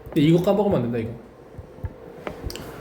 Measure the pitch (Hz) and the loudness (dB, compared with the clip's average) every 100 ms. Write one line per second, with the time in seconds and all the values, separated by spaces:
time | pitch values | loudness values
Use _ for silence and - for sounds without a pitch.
0 | - 170 151 170 202 196 202 151 117 120 | -4 2 6 6 4 4 4 2 0 -2
1 | 107 - - - - - - - - - | -4 -8 -16 -20 -20 -18 -18 -10 -10 -10
2 | - - - - - - - - | -18 -12 -12 -8 -10 -10 -12 -14